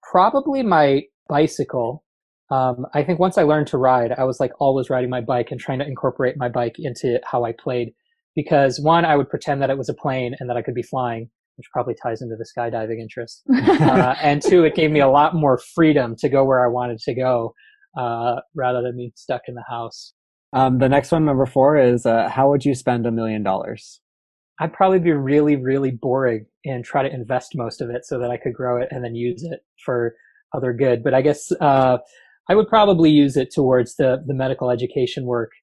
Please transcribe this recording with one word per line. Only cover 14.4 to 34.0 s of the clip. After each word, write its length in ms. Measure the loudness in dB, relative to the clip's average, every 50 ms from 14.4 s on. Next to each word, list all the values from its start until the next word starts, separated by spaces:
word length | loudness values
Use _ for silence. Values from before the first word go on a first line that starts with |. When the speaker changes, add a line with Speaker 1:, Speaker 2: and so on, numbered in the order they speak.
| 2
Speaker 1:
two, 220 | 4 4 6 4
it 100 | 4 2
gave 160 | 2 0 2
me 100 | 2 4
a 80 | 4 4 6 4
lot 140 | 4 4 2
more 240 | 0 2 2 2 0 -2 -10 0
freedom 400 | 2 4 4 4 2 0 -2 -6 -4 -4
to 60 | 0
go 160 | 2 2 2
where 180 | 4 2 2 2
I 40 | 2
wanted 300 | 0 -2 -4 -4 -6 -8 -8 -6
to 60 | -4
go, 400 | -2 -2 0 0 0 -2 -6 -10 _ _ _ _ _ _ _ _ -8 -6
uh, 340 | -6 -6 -4 -4 -4 -4 -4 -8 _ _
rather 260 | -4 -4 -2 -2 -2 -4
than 140 | -4 -6
being 160 | -8 -12 -12 _
stuck 260 | -18 -10 -10 -10 -8 -8 -12
in 60 | -16
the 100 | -14 -14 -12
house. 460 | -10 -10 -10 -12 -14 -18 -20 -20 _ _ _ _ _ _ _ _ 0 0
Speaker 3:
Um, 200 | 2 2 4 2
the 100 | 2 4
next 220 | 2 2 2 2 0
one, 120 | 2 2
number 220 | 2 2 0 -2
four, 240 | 0 2 2 4 4 4
is, 300 | 4 4 4 2 2 2
uh, 220 | 2 2 2 2 0
how 220 | 0 2 2 4
would 140 | 2 2 0
you 100 | 0 -2
spend 320 | -2 -2 -2 -2 -2 -2
a 40 | -2
million 320 | -2 -2 -4 -4 -4 -4 -2
dollars? 580 | -2 -2 -4 -4 -8 -12 -12 -16 -20 -20 _ _ _ _ _ _ _ _ _ _ _ _ -6
Speaker 1:
I'd 140 | -6 -6 0 2
probably 180 | 2 4 4 4
be 140 | 4 2 2
really, 440 | 2 2 2 2 4 4 4 2
really 340 | 0 0 -2 -2 0 0 -2
boring 560 | -4 -4 -4 -2 -2 0 0 0 -2 -2 -6 _ _ _ _
and 200 | -8 -8 -8 -10
try 180 | -4 -4 -2 -2
to 100 | -2 -4 -8
invest 320 | -6 -4 -4 -4 -4 -6 -10
most 260 | -8 -8 -8 -8 -8
of 100 | -10 -8
it 140 | -8 -10 -8
so 140 | -8 -6 -6
that 120 | -4 -4
I 60 | -6
could 180 | -6 -6 -8 -8
grow 260 | -6 -4 -4 -2 -2
it 80 | -4 -6 -6
and 100 | -8 -10
then 100 | -8 -8
use 280 | -6 -6 -6 -6 -6 -10
it 180 | -12 -12 -14 _ _ _ _ -8
for 300 | -6 -4 -2 -2 -4 -6 _ _ _ _ _ _ _ -8
other 180 | -6 -4 -4 -2
good. 300 | 0 0 0 0 0 0
But 120 | 2 2
I 80 | 4 4
guess, 280 | 2 0 0 -2 -6 -4 0
uh, 380 | 2 4 4 4 4 4 2 0 -2 _ _ _ _ _ _ _ _ 2
I 60 | 2
would 140 | 2 2 4
probably 420 | 4 4 6 6 6 6 6 6
use 260 | 8 6 6 4 2
it 140 | 0 -2 -2 0
towards 440 | 0 2 4 4 2 2 0 -2
the, 260 | 0